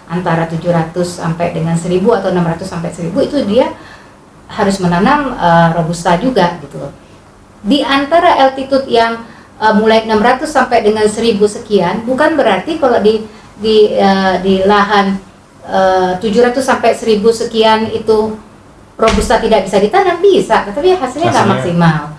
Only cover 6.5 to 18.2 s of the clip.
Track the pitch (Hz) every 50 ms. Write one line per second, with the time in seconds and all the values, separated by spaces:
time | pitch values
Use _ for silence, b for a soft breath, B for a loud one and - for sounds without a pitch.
6.5 | 175 - - 135 - 131 139 143 - - B B B B B B - - - -
7.5 | - - - 202 262 294 - 247 277 285 285 277 330 339 349 349 294 - 262 269
8.5 | 262 277 262 - 269 254 - - 233 233 226 226 233 226 B B B B B B
9.5 | B - 214 214 208 202 220 220 220 226 220 220 220 208 214 240 262 254 311 -
10.5 | - 277 240 240 240 220 202 208 214 220 214 208 214 240 233 233 208 196 208 208
11.5 | - - - - 208 196 180 175 196 226 226 233 262 262 302 311 320 277 262 220
12.5 | 196 190 - - 330 320 285 254 233 - 196 214 220 214 - B B B B B
13.5 | B B 208 220 220 214 208 208 - 202 196 196 196 196 190 190 185 175 180 190
14.5 | 190 190 190 196 208 202 196 202 214 202 196 196 196 196 - - - - - -
15.5 | - - - - - 190 190 190 185 185 185 185 185 185 - 220 202 240 240 247
16.5 | 240 277 262 254 240 - - 226 220 - - 220 220 202 196 226 226 - 233 233
17.5 | - 226 220 220 220 214 220 220 226 220 - - 220 214